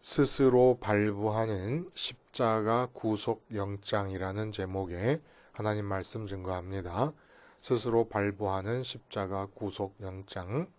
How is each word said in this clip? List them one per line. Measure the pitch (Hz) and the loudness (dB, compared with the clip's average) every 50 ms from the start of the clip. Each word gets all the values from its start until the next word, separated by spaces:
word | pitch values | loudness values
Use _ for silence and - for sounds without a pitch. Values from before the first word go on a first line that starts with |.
스스로 | - - - 151 139 131 - - 135 131 127 123 127 127 123 - | -6 -2 2 4 4 4 4 6 6 8 8 10 8 8 6 4
발부하는 | - 107 107 104 104 104 101 101 107 107 107 110 113 110 104 92 92 107 139 165 175 - - | 2 2 4 4 4 2 0 0 0 0 2 2 0 0 -2 -4 -2 -4 -4 -4 -6 -8 -10
십자가 | - - - - - _ _ - - 123 113 113 110 104 110 113 120 123 123 - | -6 -6 -6 -8 -10 _ _ -4 0 2 2 2 2 4 4 2 2 2 0 -6
구속 | - - 110 107 101 - 117 113 - _ - 117 | -4 0 0 0 0 0 -2 -4 -4 _ -8 -4
영장이라는 | 101 98 101 101 98 - - 107 104 101 95 95 90 92 95 95 104 110 110 101 | -4 -4 -4 -6 -8 -4 -2 0 0 0 -2 -4 -4 -4 -4 -2 -4 -4 -4 -4
제목의 | - 95 92 92 98 95 85 87 87 101 123 151 165 - - - - - - | -6 -6 -4 -2 -4 -4 -4 -4 -2 0 0 0 0 -4 -14 -20 -20 -20 -20
하나님 | - - 107 107 104 104 104 | -10 -4 -2 -2 -2 -2 -2
말씀 | 101 98 95 92 - - 113 110 | -4 -4 -4 -4 -6 -6 -6 -6
증거합니다. | 98 98 95 92 92 92 90 87 92 98 98 87 87 85 101 131 151 - - _ _ - - - - - _ | -8 -8 -8 -6 -6 -6 -6 -6 -6 -8 -6 -6 -4 0 0 0 0 -2 -8 _ _ -20 -20 -20 -20 -20 _
스스로 | - - 131 113 117 120 113 117 113 | -2 0 0 0 2 2 2 2 2
발부하는 | 113 - 104 101 104 98 95 107 95 95 95 95 107 120 123 - | 2 0 0 0 0 0 -2 -2 -2 0 -2 -2 -2 -4 -4 -4
십자가 | - - 107 - - - 107 98 92 98 95 98 | -6 -10 -12 -12 -8 -6 -4 -4 -4 -4 -4 -6
구속 | 101 - - 110 98 - - 101 95 - - | -6 -8 -6 -6 -6 -4 -4 -8 -8 -8 -10
영장. | 101 92 92 95 95 - - 95 90 95 110 151 180 - _ | -12 -10 -10 -10 -12 -12 -10 -10 -8 -6 -4 -6 -6 -6 _